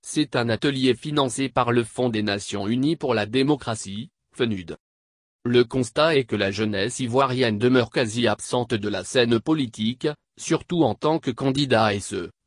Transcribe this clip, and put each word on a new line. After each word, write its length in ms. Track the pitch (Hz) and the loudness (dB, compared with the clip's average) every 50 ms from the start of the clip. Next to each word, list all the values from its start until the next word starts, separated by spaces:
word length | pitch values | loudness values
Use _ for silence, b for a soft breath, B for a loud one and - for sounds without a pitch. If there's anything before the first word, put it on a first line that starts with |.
C'est 340 | - - - 151 151 120 - | -14 -4 -2 -2 -2 0 0
un 140 | 131 120 117 | -2 0 0
atelier 440 | 110 104 - 147 139 131 131 131 117 | 0 0 0 -2 0 2 2 2 2
financé 540 | 117 - 156 147 147 139 127 113 - 135 127 | 0 -2 -4 -2 0 0 0 -2 -4 -4 -2
par 240 | _ 131 123 117 | _ 0 0 2
le 120 | 120 120 117 | 2 0 0
Fonds 260 | - - - 127 123 | -2 -4 -2 -2 0
des 120 | 110 107 | 0 -2
Nations 460 | 104 104 101 101 - - - 101 98 101 | -2 -2 -2 -4 -4 -6 -6 -4 -2 -2
Unies 280 | 117 127 135 151 165 | -2 0 0 0 -2
pour 180 | - - 131 120 | -2 -2 -2 0
la 100 | 107 104 | 0 -2
démocratie, 840 | 107 110 131 135 143 151 131 - 120 113 - - 98 98 104 135 - _ _ _ _ _ | 0 0 0 2 2 0 0 -2 -6 -6 -6 -8 -12 -12 -12 -12 -14 _ _ _ _ _
fnud. 420 | - 127 117 107 92 87 80 78 _ _ _ _ _ _ _ _ _ _ _ _ _ _ | -2 -2 -2 -2 -4 -6 -10 -14 _ _ _ _ _ _ _ _ _ _ _ _ _ _
Le 180 | 120 120 123 123 | 4 4 4 4
constat 520 | 117 - 131 123 - _ - 151 165 160 | 4 2 -2 -2 0 _ 2 2 4 4
est 80 | 143 127 | 2 0
que 120 | - 113 | 0 -2
la 140 | 104 101 98 | -2 0 -2
jeunesse 480 | 101 104 110 107 104 95 98 123 - - | 0 -2 -2 -2 0 -2 -2 -2 -2 -4
ivoirienne 580 | 135 117 117 135 139 127 127 123 127 117 107 | -4 0 2 2 2 2 2 0 2 0 2
demeure 320 | 101 120 123 131 127 117 - | 2 2 4 4 4 2 2
quasi 380 | - 156 127 107 107 120 120 | 0 -2 -2 0 -2 0 0
absente 480 | 110 104 - - - - 123 123 - 123 | 0 0 -2 -4 -4 -2 -2 -2 -2 -4
de 140 | 104 101 104 | -4 -2 -4
la 160 | 104 95 90 | -4 -6 -6
scène 340 | - - 131 120 117 120 113 | -2 2 2 4 4 2 2
politique, 680 | - 160 160 156 135 113 - - 110 110 127 _ - 151 151 _ _ _ _ - | 2 0 0 0 -2 -6 -4 -4 -4 -4 -2 _ -4 -6 -6 _ _ _ _ -14
surtout 440 | - - 165 151 - - 175 170 | -2 -2 -2 -2 -2 -4 0 2
en 120 | 156 113 104 | 2 2 0
tant 260 | - - 151 160 156 | 0 0 0 0 0
que 100 | - 139 | -2 -4
candidat 640 | 120 - 135 135 131 143 147 131 120 110 110 107 101 | -6 -2 -2 -2 0 0 0 2 2 2 2 2 0
et 60 | 101 | -2
ce, 300 | 95 - 104 95 87 - _ _ _ | -6 -6 -8 -8 -8 -8 _ _ _